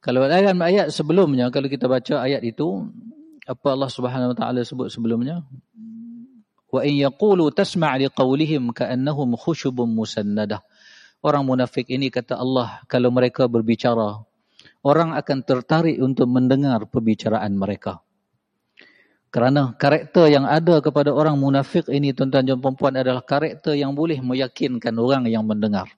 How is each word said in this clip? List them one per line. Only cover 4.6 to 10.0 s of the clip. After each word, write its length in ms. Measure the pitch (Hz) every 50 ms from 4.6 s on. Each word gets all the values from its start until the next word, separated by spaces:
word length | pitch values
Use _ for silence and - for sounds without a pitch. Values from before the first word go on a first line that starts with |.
| 120
sebut 240 | - - 127 120 98
sebelumnya? 560 | - - 117 113 117 113 120 135 165 175 156 131 131 131 _ _ _ - - 226 226 226 - - - - - - _ - _ _ _ _ _ _ -
"Wa 80 | 131 120 147
in 160 | 147 143 139
yaqulu 480 | 139 135 _ 208 214 202 180 165 147 131
tasma' 480 | - 202 - - 180 165 151 131 135
liqaulihim 720 | 135 135 _ - 135 127 131 139 156 147 156 147 127 120 113
ka'annahum 640 | - 131 104 127 127 131 143 151 139 143 123 117
khushubun 560 | 113 - - 160 - - 139 127 123 120 117 113
musannadah." 720 | 110